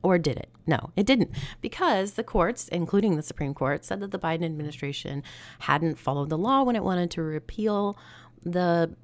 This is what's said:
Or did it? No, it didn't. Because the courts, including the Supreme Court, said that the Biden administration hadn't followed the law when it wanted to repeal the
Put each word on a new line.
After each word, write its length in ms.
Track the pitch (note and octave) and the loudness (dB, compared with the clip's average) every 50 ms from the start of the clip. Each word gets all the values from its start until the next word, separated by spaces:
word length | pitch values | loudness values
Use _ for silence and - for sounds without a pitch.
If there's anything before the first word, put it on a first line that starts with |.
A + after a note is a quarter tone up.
Or 160 | - - F#3 F3 | 4 4 4 4
did 180 | D#3+ D3+ B2 | 4 2 -2
it? 140 | - - - _ - - | -2 -8 -12 _ -8 0
No, 240 | - D#3 - - - - | 0 0 0 0 -4 0
it 100 | - G3+ | 0 4
didn't. 240 | G3+ C4+ B3 F#3+ - - - - - - - | 4 6 4 4 0 -2 -8 -8 -8 -10 -8
Because 500 | - A3+ - - F#4 E4+ B3 F#3+ F#3+ G3+ | -8 -8 -4 0 2 2 4 2 0 -2
the 100 | - - | -4 -6
courts, 460 | A#3 - - G3+ E3+ F#3 A#3+ - - - | -8 0 2 2 2 2 0 -4 -6 -4
including 480 | - F3+ E3+ E3 - G3+ G3+ G#3+ F3 | -2 -2 -2 2 2 4 4 4 2
the 60 | D3+ | 2
Supreme 320 | D3+ - - - D3+ C#3 C#3 | -2 -6 -6 -4 -4 -4 -2
Court, 320 | - C#3 C3 C#3+ - - | -2 -2 -2 -2 -2 -4
said 140 | - F#3+ G3 | -6 -6 -6
that 100 | G3+ G3 | -6 -6
the 80 | G3+ F#3 | -8 -4
Biden 260 | - E3 E3 E3 E3+ | -2 -2 -2 0 -2
administration 760 | E3 D#3+ D3+ D3+ D3 D3 - - C#3 C#3+ - - C#3 C#3 C#3+ C#3+ - - - - - - - | -4 -4 -6 -8 -8 -8 -8 -8 -8 -8 -8 -8 -6 -8 -8 -8 -10 -16 -18 -18 -20 -18 -10
hadn't 380 | - - C#3 D3 D#3+ E3 D3+ - | 0 2 2 2 2 0 -2 -2
followed 300 | - - C3+ C#3+ C#3+ D#3 | -2 -2 -2 -2 -2 -2
the 80 | D#3+ | -2
law 260 | D#3 F#3+ A#3+ C4+ C4+ | 0 2 2 4 4
when 140 | C4+ B3 A#3+ | 4 4 2
it 80 | A3 - | 2 0
wanted 260 | F#3+ F#3 F3+ F3 E3+ | 0 0 0 0 0
to 100 | - - | -2 -4
repeal 760 | D#3+ D#3 D#3 D3+ - - - - G#3 G#3+ G#3 G3+ G#3 G3+ G3+ - - - - - - - - - | -4 -4 -4 -6 -8 -8 -6 -2 0 0 2 2 0 -2 -4 -6 -14 -20 -20 -20 -20 -20 -20 -10
the 520 | - F3 E3+ F3+ F3+ F3 E3+ E3+ E3 E3 E3+ - | -8 -4 0 2 2 4 4 4 2 2 -2 -12